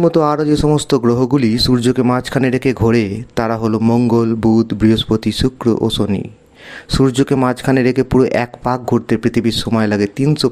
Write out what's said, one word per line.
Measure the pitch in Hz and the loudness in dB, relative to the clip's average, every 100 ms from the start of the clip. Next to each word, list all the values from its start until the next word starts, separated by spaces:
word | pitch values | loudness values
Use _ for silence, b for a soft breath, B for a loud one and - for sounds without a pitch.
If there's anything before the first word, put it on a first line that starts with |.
| 170 | 2
মতো | 165 151 | 2 0
আরও | 147 151 | 0 0
যে | 147 | 0
সমস্ত | 147 151 - 139 | 2 0 0 0
গ্রহগুলি | 117 120 127 147 117 117 120 | 2 2 0 0 0 2 2
সূর্যকে | 123 117 131 123 | 2 2 0 0
মাঝখানে | 127 123 131 131 127 | 0 -2 -2 0 0
রেখে | 135 120 | -2 0
ঘোরে | 113 117 104 107 120 - | 2 2 0 -4 -8 -4
তারা | 113 113 | -2 -2
হলো | 113 110 113 | -2 0 2
মঙ্গল, | 117 120 117 113 113 | 2 2 2 0 0
বুধ, | 110 113 113 104 | 2 2 0 0
বৃহস্পতি, | 110 110 - 110 107 104 | 2 2 0 -2 -2 -2
শুক্র | 135 127 117 110 110 | -2 -2 -2 0 0
ও | - | -2
শনি। | 101 98 - - _ B B B - | -2 -4 -6 -14 _ B B B -6
সূর্যকে | - 135 123 139 139 | 0 0 2 0 0
মাঝখানে | 127 123 - 131 123 | 0 -2 0 2 2
রেখে | 127 127 | 0 0
পুরো | 127 131 - | 2 2 0
এক | 120 - | -4 -6
পাক | 123 127 120 | -4 -4 -2
ঘুরতে | 120 107 113 | -2 0 -2
পৃথিবীর | 120 117 117 107 | -2 -2 -2 -2
সময় | 104 113 107 | -2 -2 0
লাগে | 104 101 - | 0 -2 -2
তিনশো | 139 147 127 | -2 0 0